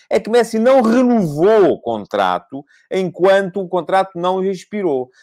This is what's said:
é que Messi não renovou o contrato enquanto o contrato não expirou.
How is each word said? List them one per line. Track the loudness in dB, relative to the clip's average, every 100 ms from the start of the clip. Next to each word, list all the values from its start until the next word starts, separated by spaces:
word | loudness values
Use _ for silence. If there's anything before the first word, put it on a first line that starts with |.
| -4
é | -4
que | 0
Messi | 0 0 0
não | 2 4
renovou | 4 2 2 2 0 0 2 4 4
o | 0
contrato | -4 -8 -4 -2 0 -2 -6 -18 -18 _ -8
enquanto | -6 -6 0 2 2 0 -6
o | -6
contrato | -6 -2 -2 -2 -4
não | -4 -2
expirou. | -4 -6 -8 -6 -4 -4 -6 _